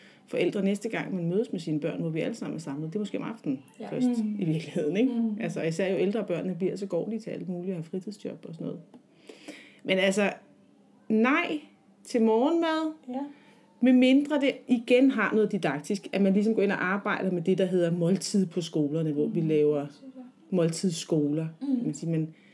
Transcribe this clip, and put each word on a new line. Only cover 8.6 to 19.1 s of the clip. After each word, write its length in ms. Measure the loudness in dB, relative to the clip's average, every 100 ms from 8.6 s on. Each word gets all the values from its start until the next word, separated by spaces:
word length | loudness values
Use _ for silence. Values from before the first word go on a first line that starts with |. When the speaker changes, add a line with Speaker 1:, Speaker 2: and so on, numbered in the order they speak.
| -8
Speaker 1:
noget. 140 | -8 -14 -20 _ _ -20 -20 -20 -20 -20 -10
Men 140 | -2 0
altså, 340 | 2 2 0 -2 -12 _ _ _ _ _ -2
nej 500 | 0 2 2 -2 -6 -10 _ _ _
til 180 | -4 0
morgenmad, 720 | 4 4 2 2 0 0 -4 -8 -10
Speaker 3:
Ja. 100 | -10 -10 -14 -20 -20 _ 0
Speaker 1:
medmindre 580 | 6 6 8 6 4 2
det 100 | 0 -2 0
igen 440 | 0 4 6 6
har 220 | 4 2
noget 180 | 2 2
didaktisk, 560 | 2 0 -2 -2 -6 -2
at 80 | 2
man 120 | 4
ligesom 220 | 4 2 2
går 60 |
ind 100 | 2
og 120 | 0 0
arbejder 460 | -2 -2 -2 -2
med 100 | -2
det, 160 | 0 2
der 80 | 2
hedder 260 | 2 2
måltid 540 | 2 2 2 0 0 0
på 160 | -2
skolerne, 500 | -4 0 0 0 0